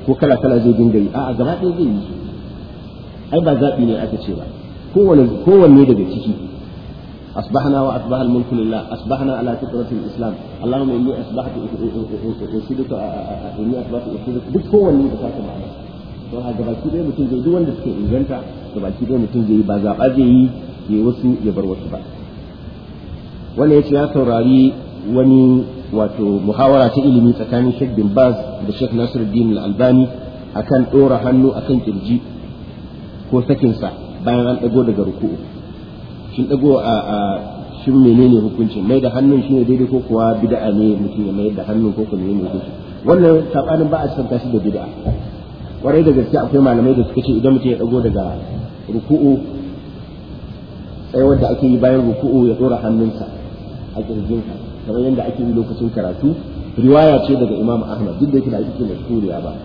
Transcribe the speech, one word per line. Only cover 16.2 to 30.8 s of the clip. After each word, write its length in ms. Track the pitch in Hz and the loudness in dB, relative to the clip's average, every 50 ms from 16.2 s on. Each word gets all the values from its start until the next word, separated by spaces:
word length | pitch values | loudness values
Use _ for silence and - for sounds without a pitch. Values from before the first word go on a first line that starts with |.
| - - | -14 -12
To, 80 | 123 120 | -12 -10
a 160 | 123 123 117 | -8 -8 -6
gabaki 400 | 104 117 113 113 110 - 156 160 | -6 -4 -6 -6 -6 -6 -4 -4
ɗaya 100 | 170 165 143 | -4 -4 -4
mutum 160 | 135 - 143 | -2 -2 -2
zai, 140 | 123 127 127 | -2 -2 -2
duk 120 | 120 156 175 180 | 0 0 2 2
wanda 140 | 170 147 117 | 0 -2 -2
suke 160 | - - 120 | -4 -6 -6
inganta, 480 | - 101 104 104 117 131 139 - 131 123 131 - - - - - - 107 | -6 -4 -2 0 0 0 0 -2 -4 -8 -10 -12 -14 -16 -16 -10 -10 -8
gabaki 260 | 98 95 101 - 120 107 | -6 -6 -6 -6 -4 -2
ɗaya 80 | 131 127 | 0 0
mutum 240 | 113 101 - 123 113 104 | 0 0 0 -2 2 4
zai 60 | 110 107 | 4 4
yi, 60 | 104 | 4
ba 100 | 95 101 104 | 2 0 0
zaɓa 240 | 101 104 98 - 123 131 127 | 0 -2 0 2 2 2 4
zai 80 | 135 | 4
yi, 240 | 135 123 123 127 127 | 4 6 8 6 6
ya 480 | 127 120 - - - - - - - 107 | 4 2 -6 -14 -16 -16 -16 -6 -2 0
yi 80 | 107 | 2
wasu, 280 | 110 123 120 - - 127 127 - | 2 2 0 0 0 0 0 0
ya 100 | - 107 95 90 | -2 -2 -2 -2
bar 80 | 95 | -4
wasu 220 | 95 92 - - - | -4 -4 -6 -8 -10
ba. 100 | - - - - - - - - - - - - - - - - - - - - - - - - - - - - - - - - - - | -10 -10 -12 -14 -16 -16 -16 -16 -16 -18 -18 -18 -18 -16 -16 -16 -16 -18 -18 -18 -18 -18 -16 -16 -16 -16 -16 -16 -16 -16 -16 -12 -4 0
Wannan 180 | 139 156 151 147 | 4 6 6 6
ya 40 | |
ce 120 | 143 - 143 143 | 6 4 2 0
ya 80 | 147 143 - | 0 0 0
saurari 480 | 147 131 120 117 117 117 123 131 131 131 131 - - - - - - - 101 | 0 2 2 2 2 4 6 6 6 6 6 4 0 -12 -14 -14 -12 -8 -2
wani, 560 | 117 123 131 135 131 131 131 127 127 127 120 - - - - - | 2 4 6 6 8 8 8 8 6 4 2 -2 -8 -14 -12 -6
wato, 480 | - 107 107 101 - - 107 101 101 101 | -2 -2 -2 -2 -2 -2 0 0 0 0
muhawara 560 | 90 101 107 117 135 135 139 139 131 117 - | 0 0 2 4 4 6 6 6 6 4 2
ta 80 | 139 | 2
ilimi 320 | 135 143 127 120 117 120 120 | 4 4 6 6 6 6 4
tsakanin 400 | - 110 113 123 120 123 127 123 - | 2 -2 -2 0 0 2 0 0 -2
Sheikh 160 | 139 127 117 101 | -4 -2 0 0
bin 160 | 107 101 - | 0 2 4
Baz 240 | 135 131 127 117 98 - - - - | 4 4 4 4 0 -6 -10 -10 -8
da 100 | 98 101 104 - | -6 -6 -4 -4
Sheikh 160 | 131 117 117 | -4 -2 -2
Nasiruddin 640 | 113 117 120 - 131 113 104 98 117 117 113 107 95 | -2 -2 -2 -2 -4 -4 -2 0 0 2 2 0 -2
Al-Albani 480 | 69 98 101 95 123 127 127 127 127 123 - - - - - - - - - | -2 -4 -2 2 2 4 6 6 4 2 -2 -10 -14 -14 -14 -16 -16 -10 -8
akan 280 | - - - 143 127 | -8 -2 0 2 2